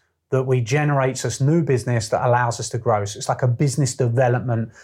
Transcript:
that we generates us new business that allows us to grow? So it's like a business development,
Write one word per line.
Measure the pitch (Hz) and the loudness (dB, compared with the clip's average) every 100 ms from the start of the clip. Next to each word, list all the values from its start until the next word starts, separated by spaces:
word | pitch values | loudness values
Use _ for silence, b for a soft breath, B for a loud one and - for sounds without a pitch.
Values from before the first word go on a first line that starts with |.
| _ _ _ | _ _ _
that | 131 | -2
we | 131 127 | 2 0
generates | 110 143 147 139 131 127 123 | 2 0 2 2 0 -2 -6
us | - | -2
new | 135 170 | 2 2
business | 143 127 - 120 104 | 2 0 0 -2 0
that | 98 127 | 0 2
allows | 120 120 113 | 2 2 -4
us | 123 | -6
to | 120 | -4
grow? | 120 107 101 | 0 0 -2
So | - | -6
it's | - | -4
like | 127 | 0
a | 127 | 0
business | 117 147 127 135 - | 2 0 0 -2 0
development, | 127 117 127 120 123 117 113 B | 0 2 2 2 0 -4 -4 B